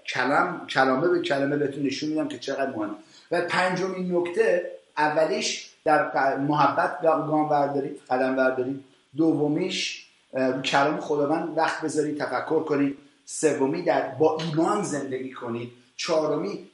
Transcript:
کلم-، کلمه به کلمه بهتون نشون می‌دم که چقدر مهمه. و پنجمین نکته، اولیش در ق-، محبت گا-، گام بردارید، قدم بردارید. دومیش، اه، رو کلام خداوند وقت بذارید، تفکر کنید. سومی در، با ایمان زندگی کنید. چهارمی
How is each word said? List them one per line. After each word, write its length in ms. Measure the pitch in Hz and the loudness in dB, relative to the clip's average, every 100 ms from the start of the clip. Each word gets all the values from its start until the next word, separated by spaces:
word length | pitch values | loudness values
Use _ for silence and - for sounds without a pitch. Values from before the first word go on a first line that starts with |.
| - | -6
کلم-، 640 | 127 127 160 180 - - | -2 2 2 0 -4 -2
کلمه 380 | 143 131 131 175 | 2 4 4 2
به 140 | 175 | 2
کلمه 360 | - 139 139 147 | 2 0 0 0
بهتون 260 | 139 151 | -2 -2
نشون 260 | 135 - 151 | -4 -2 -4
می‌دم 180 | 156 143 | -2 -4
که 120 | 123 | -6
چقدر 300 | 139 139 127 | -6 -4 -4
مهمه. 260 | 110 104 104 - - - | -4 -6 -8 -16 -20 -6
و 100 | 170 | -4
پنجمین 760 | - 180 185 175 185 185 180 175 | 0 0 0 0 -4 -4 -2 0
نکته، 560 | 175 214 208 - - - _ 151 | 0 2 2 2 0 -10 _ -2
اولیش 720 | 151 156 160 - - - - - 160 | 0 2 2 0 -2 -6 -10 -4 2
در 240 | 151 143 | 4 2
ق-، 300 | 151 139 139 | 2 0 2
محبت 580 | 143 147 139 160 185 - | 2 4 4 4 0 2
گا-، 20 | |
گام 460 | 160 156 151 156 151 | 2 2 2 0 2
بردارید، 520 | 147 139 139 147 - - | 2 2 0 -4 -6 -2
قدم 260 | 127 131 131 | 0 2 2
بردارید. 480 | 131 127 127 135 - _ _ 135 | 2 2 -2 -6 -12 _ _ 0
دومیش، 880 | 160 143 147 160 190 - - - - _ _ | 2 4 2 0 -2 -2 -6 -8 -16 _ _
اه، 140 | 131 131 | -2 0
رو 140 | 139 | 0
کلام 380 | - 143 147 147 | 0 2 2 0
خداوند 580 | - 147 143 165 165 151 | -2 0 0 0 -2 -2
وقت 240 | 151 - | -2 -2
بذارید، 360 | 175 151 151 147 | -4 -2 -2 -2
تفکر 440 | 127 123 - 160 | -4 -4 -2 -2
کنید. 340 | 156 143 139 - - _ - | 0 0 0 -4 -14 _ -14
سومی 580 | - 120 - 135 170 | -2 0 2 0 0
در، 180 | 165 139 | 0 0
با 360 | - 123 156 156 | 0 2 2 2
ایمان 420 | 165 151 180 208 | -2 0 2 0
زندگی 480 | 151 143 131 127 131 | -2 -4 -4 -6 -8
کنید. 400 | - 120 117 - - _ - | -10 -8 -8 -8 -14 _ -8
چهارمی 720 | - 156 151 151 196 - - | -2 0 2 0 -2 -6 -12